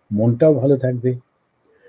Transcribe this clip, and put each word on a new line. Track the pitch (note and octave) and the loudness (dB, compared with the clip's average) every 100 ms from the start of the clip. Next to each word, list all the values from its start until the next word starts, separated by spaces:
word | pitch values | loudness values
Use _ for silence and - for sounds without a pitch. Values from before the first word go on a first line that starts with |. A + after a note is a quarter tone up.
| - | -8
মনটাও | G#2 A#2 A#2 D#3+ | -2 0 2 2
ভালো | C#3 C3 C3+ | 2 2 0
থাকবে। | B2+ B2 B2 B2 - _ _ _ _ _ | -2 -4 -4 -6 -10 _ _ _ _ _